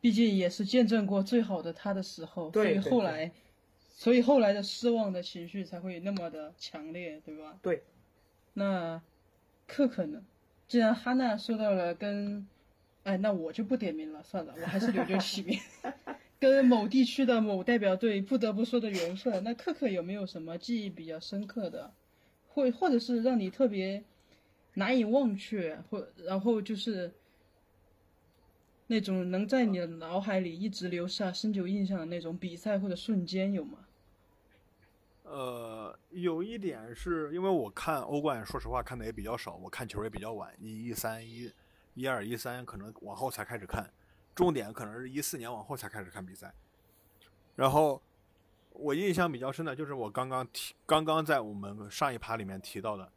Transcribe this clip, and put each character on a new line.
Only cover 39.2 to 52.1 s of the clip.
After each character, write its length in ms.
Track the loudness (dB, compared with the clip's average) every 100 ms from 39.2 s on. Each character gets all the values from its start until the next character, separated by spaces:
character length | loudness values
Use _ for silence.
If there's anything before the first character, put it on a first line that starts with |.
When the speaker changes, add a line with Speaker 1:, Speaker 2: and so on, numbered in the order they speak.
Speaker 3:
较 140 | -6 -6
少， 180 | -8 -12
我 140 | -12
看 180 | -10 -8
球 160 | -6
也 60 | -6
比 100 | -6
较 140 | -8
晚， 200 | -8 -10 -14
一 260 | -14 -10 -8
一 80 |
三、 320 | -4 -4 -6 -12
一、 260 | -14 -14 -16 _ _ _
一 120 | -6 -2
二、 180 | -2
一 120 | -2 -6
三 280 | -6 -8 -10
可 100 | -12
能 180 | -14 -14
往 140 | -14 -6
后 160 | -6
才 120 | -6
开 140 | -8 -8
始 80 | -6
看， 240 | -6 -8 _ _ _ _ 2
重 180 | 2
点 180 | 2 -4
可 140 | -10 -10
能 80 | -10
是 100 | -10
一 120 | -6
四 160 | -6 -6
年 140 | -8
往 120 | -10
后 120 | -8 -10
才 140 | -8
开 140 | -10
始 80 | -12
看 120 | -12
比 120 | -14 -14
赛。 180 | -18 -20 _ _ _ _ _ _ -20 _ _ 0
然 160 | 2
后 280 | 6 4 2 _ _ _ _ _ _ _
我 220 | -8 -2
印 180 | 0 2
象 200 | 2 0
比 80 | 0
较 120 | -6
深 140 | -6 -6
的 100 | -6
就 100 | -6
是 80 | -6
我 120 | -4
刚 160 | -4 -2
刚 160 | -4 -4
提， 240 | -8 -10 -12 2
刚 180 | 4
刚 220 | 4 2 4
在 140 | 2
我 140 | 0
们 360 | -8 -10 -10 -12
上 240 | -2 0